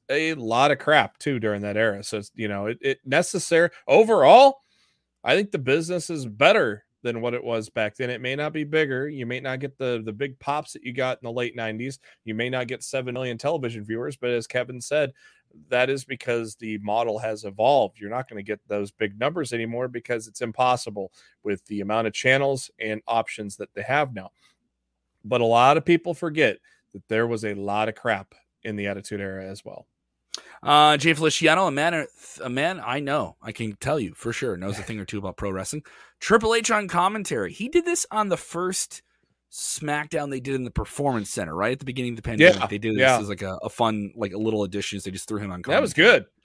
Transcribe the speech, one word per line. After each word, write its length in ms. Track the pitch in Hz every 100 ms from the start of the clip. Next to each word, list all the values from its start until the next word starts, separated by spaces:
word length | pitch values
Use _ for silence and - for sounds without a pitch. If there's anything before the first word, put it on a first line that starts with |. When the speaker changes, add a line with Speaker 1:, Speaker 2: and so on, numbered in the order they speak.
| -
Speaker 1:
a 240 | 143 160
lot 380 | 156 113 117 147
of 80 | 143
crap, 380 | - 151 98 -
too, 200 | 151 127
during 220 | 107 101
that 160 | 104 107
era. 260 | 110 101
So, 140 | 104 107
it's, 140 | 104 -
you 140 | 107
know, 160 | 101 107
it, 140 | 120
it 180 | 135 135 131
necessary. 640 | 147 180 185 - 165 170 - -
Overall, 680 | 151 220 208 135 226 277 269 _ _ _ _ _ _
I 120 | - 170
think 160 | 208
the 80 | 165
business 500 | 127 151 165 180 -
is 160 | 160 123
better 580 | 107 156 220 127 104 _ _
than 180 | 120 117
what 120 | 120
it 100 | 120
was 260 | 120 113 110
back 260 | 117 104 -
then. 140 | 123
It 120 | 123
may 140 | 127 135
not 180 | 151
be 100 | 156
bigger. 440 | 147 156 147 127 147
You 180 | 143 117
may 140 | 127
not 200 | 131 131
get 180 | 139 -
the, 240 | 131 120
the 100 | 110
big 260 | 104 139 131
pops 340 | - 147 147
that 100 | -
you 100 | 127
got 260 | 123 127 123
in 40 | 117
the 60 |
late 240 | 120 120 120
nineties. 440 | 113 110 131 135 _ _ 113
You 100 | 110
may 140 | 123
not 180 | 127 123
get 160 | 123
seven 300 | - 135 127
million 240 | 123 127 117
television 460 | 143 160 123 117
viewers. 340 | 104 113 139 135
But 140 | 123
as 140 | 120 -
Kevin 340 | 127 127 127
said, 300 | - 151 135 - - _ _ 76 78
that 200 | 123 127
is 160 | 139 131
because 500 | 131 - 117 110 -
the 220 | 110 107
model 400 | 104 110 117 107
has 260 | 110 107
evolved. 560 | 107 98 120 143 101 -
You're 120 | 104
not 180 | 120 131
gonna 140 | 107
get 160 | 98 104 -
those 240 | 104 101
big 280 | - 107 101
numbers 320 | 135 170 131
anymore 360 | 117 113 120 127
because 400 | 120 - 120 110
it's 140 | -
impossible 720 | 120 113 127 123 - 101 95 _ _ _
with 220 | 104 98 -
the 160 | 104
amount 240 | 98 110 113
of 80 |
channels 560 | - 127 135 139 131 - -
and 220 | 110 107 -
options 500 | 117 113 - 104 -
that 160 | 104
they 80 | 101
have 320 | 107 143 143
now. 160 | 110 95 _ _ _ _ _ _ _ _ _ 104
But 160 | 120
a 40 | 113
lot 320 | 117 127 151
of 80 | -
people 280 | 170 170
forget 460 | 160 170 151 123 92 _ _ _
that 140 | 98 -
there 180 | 110 117
was 180 | 113
a 120 | 107 101
lot 340 | 101 104 110
of 60 | 110
crap 400 | 120 101 98 _ _ _
in 140 | 113 104
the 100 | 101
Attitude 340 | 98 - 104
Era 220 | 98 95
as 220 | 95 98 -
well. 220 | - - _ _ _ _ - - -
Speaker 2:
Uh, 320 | - 147 151 147
Jay 180 | 156
Feliciano, 520 | 151 160 - 156 170 185
a 60 |
man, 340 | 139 165 165 135 _ - -
a 80 | 123
man 300 | 127 160 190 110
I 140 | 135
know, 360 | 139 147 90 -
I 100 | 117
can 240 | 107 110 101
tell 220 | 131 151
you 140 | 95
for 180 | - 113
sure, 240 | 117 127 87
knows 240 | 98 101
a 40 |
thing 160 | 98 110
or 60 | 95
two 120 | 104
about 180 | 98 -
pro 160 | 104
wrestling. 320 | 95 95 151 - - - -
Triple 320 | - 220 220 233
H 160 | 220
on 160 | 214 196
commentary. 640 | 170 185 214 190 127 92
He 160 | - 240
did 160 | 349
this 220 | 339 330 -
on 180 | 214 202
the 80 | 170
first 640 | - 165 185 190 - - _ _ _ _ _
SmackDown 800 | - - - 151 147 151 156 147
they 100 | 135
did 140 | 123
in 100 | 135
the 80 | 120
Performance 580 | - 107 - 143 120 101
Center, 260 | - 85 82
right 160 | 107
at 80 | 135
the 60 | 131
beginning 280 | 127 123
of 40 | 113
the 40 |
pandemic. 380 | - 113 170 185
Speaker 1:
Yeah, 80 | 98
Speaker 2:
They 100 | 104
did 160 | 110
this 80 | 107
Speaker 1:
yeah. 180 | 131 123
Speaker 2:
as, 80 | 104
like, 140 | 98
a, 160 | 98 92
a 60 | -
fun, 440 | - 113 107 101 110
like, 180 | 101
a 40 | 95
little 260 | 110 107
addition. 360 | 98 101 - 101
They 80 | 98
just 160 | 92 -
threw 120 | 104
him 120 | 101
on 120 | 90
Speaker 1:
That 180 | 127 196
was 120 | 294
Speaker 2:
commentary. 260 | - 208 165
Speaker 1:
good. 60 | - _